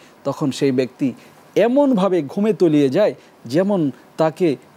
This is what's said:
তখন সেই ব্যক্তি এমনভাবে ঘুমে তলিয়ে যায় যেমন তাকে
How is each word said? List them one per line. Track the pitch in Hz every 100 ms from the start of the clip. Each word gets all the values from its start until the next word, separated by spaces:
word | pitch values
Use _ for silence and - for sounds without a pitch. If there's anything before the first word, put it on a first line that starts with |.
| - -
তখন | 139 135 139
সেই | - 139
ব্যক্তি | 131 127 - 135 - - - - 165
এমনভাবে | 226 269 285 202 190 180 139
ঘুমে | 202 214
তলিয়ে | 180 175 147 139
যায় | 151 202 - - _ -
যেমন | 147 196 196 143 - - -
তাকে | 160 - 175 123 -